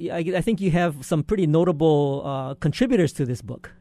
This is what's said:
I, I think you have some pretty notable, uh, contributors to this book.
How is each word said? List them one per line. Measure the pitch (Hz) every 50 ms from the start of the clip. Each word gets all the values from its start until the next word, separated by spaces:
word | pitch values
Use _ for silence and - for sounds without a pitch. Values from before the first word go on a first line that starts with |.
| 165 -
I, | - 170 160 180 185
I | 175
think | 165 226 220 175
you | 196 175
have | 156 175 175 170 143 131 139
some | - 170 151
pretty | 143 - 214 196 175
notable, | 151 151 165 175 180 160 143 160 160 151 143 143 139 139 139 -
uh, | 139 139 135 131 131 139
contributors | - - 147 - - 254 254 277 185 165 - -
to | - 139
this | 120 123 - -
book. | - - - - - - -